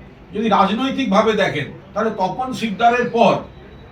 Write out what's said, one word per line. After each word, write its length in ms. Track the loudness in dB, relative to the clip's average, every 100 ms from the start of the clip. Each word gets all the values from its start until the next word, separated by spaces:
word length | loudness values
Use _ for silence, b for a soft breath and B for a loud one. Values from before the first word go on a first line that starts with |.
| -20 -20 -12
যদি 160 | -4 2
রাজনৈতিকভাবে 840 | 4 2 0 -2 -2 0 2 2
দেখেন, 340 | 2 0 -2 -8 -12 -10
তাহলে 160 | -4 -4
তপন 440 | -2 -4 -4 -8
শিকদারের 560 | -6 -6 0 2 2 0
পর 240 | 2 2 2 -4 -18 -20 -20 -20